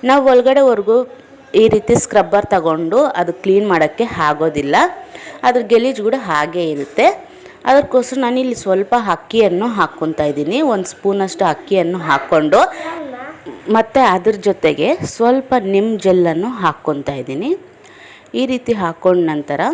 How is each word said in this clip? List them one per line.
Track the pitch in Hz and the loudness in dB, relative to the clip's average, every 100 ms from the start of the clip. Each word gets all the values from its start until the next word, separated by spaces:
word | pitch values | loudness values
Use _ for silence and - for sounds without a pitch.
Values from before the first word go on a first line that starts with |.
| 247 | 4
ನಾವು | 277 269 | 4 6
ಒಳಗಡೆವರೆಗೂ | 254 247 269 269 226 202 233 254 - - - - - | 4 4 4 4 2 2 0 0 -10 -20 -20 -4 2
ಈ | 220 | 4
ರೀತಿ | 220 - 233 | 2 2 0
ಸ್ಕ್ರಬ್ಬರ್ | - 208 208 202 208 | 2 0 2 0 0
ತಗೊಂಡು | 196 165 160 165 208 285 - | 0 0 -2 0 0 0 0
ಅದು | 170 170 | -4 -4
ಕ್ಲೀನ್ | 196 196 208 | 0 0 2
ಮಾಡೋಕ್ಕೆ | 175 151 - 233 - 151 | 0 0 -2 -6 -2 -2
ಆಗೋದಿಲ್ಲ, | 147 160 147 139 165 349 - - - - - 254 | 0 -2 -2 0 0 0 -2 -18 -18 -18 -4 0
ಅದ್ರ | 247 220 | 0 2
ಗಲೀಜು | 233 247 240 208 | 2 2 -2 -4
ಕೂಡ | 269 208 | -4 -2
ಹಾಗೇ | 151 151 175 165 | -2 -2 -2 -4
ಇರುತ್ತೆ. | 147 139 - 285 403 - - - - - | -4 -6 0 0 0 -12 -20 -20 -10 2
ಅದಕ್ಕೋಸ್ಕರ | 269 285 254 240 262 | 2 4 0 -2 -4
ನಾನಿಲ್ಲಿ | 247 254 262 233 | -2 -2 -2 -4
ಸ್ವಲ್ಪ | - 190 196 240 208 | -2 -2 0 -2 0
ಅಕ್ಕಿಯನ್ನು | 170 - 220 214 175 226 214 | -4 -2 0 2 2 -2 -2
ಹಾಕ್ಕೊತಾ | 165 - 160 160 151 | -4 -2 -6 -2 -2
ಇದ್ದೀನಿ, | 143 147 226 302 | -2 -2 0 0
ಒಂದು | 214 180 | -2 -4
ಸ್ಪೂನಷ್ಟು | - 196 196 190 - 180 | -6 -4 -2 -4 -2 -2
ಅಕ್ಕಿಯನ್ನು | 151 - 196 170 185 165 | -2 -2 0 0 -2 -2
ಹಾಕ್ಕೊಂಡು, | 139 - 160 151 196 359 - 320 339 294 247 269 320 - - - 208 | -2 2 0 4 4 2 -2 -12 -10 -12 -14 -16 -16 -18 -16 -2 0
ಮತ್ತು | - 269 247 | 2 2 2
ಅದ್ರ | 185 180 208 202 | 2 0 0 -2
ಜೊತೆಗೆ | 190 165 139 165 330 - | 0 0 0 0 -2 -4
ಸ್ವಲ್ಪ | - 233 262 262 247 196 | -2 2 2 0 -2 2
ನಿಮ್ | 196 220 214 | 0 0 0
ಜೆಲ್ಲನ್ನು | 190 185 175 160 208 240 | 2 4 2 0 -4 -2
ಹಾಕ್ಕೊತಾ | 180 147 - 143 139 139 | -2 -2 -4 -4 -4 -8
ಇದ್ದೀನಿ. | 127 135 233 381 - - - - - - - 233 | -8 -6 -4 -6 -8 -20 -20 -20 -20 -20 -10 -4
ಈ | 254 | -2
ರೀತಿ | 254 247 226 | -4 -2 -2
ಹಾಕ್ಕೊಂಡ | 175 165 185 180 170 | -2 -2 2 2 2
ನಂತರ | 151 147 143 190 | -2 -4 -2 -2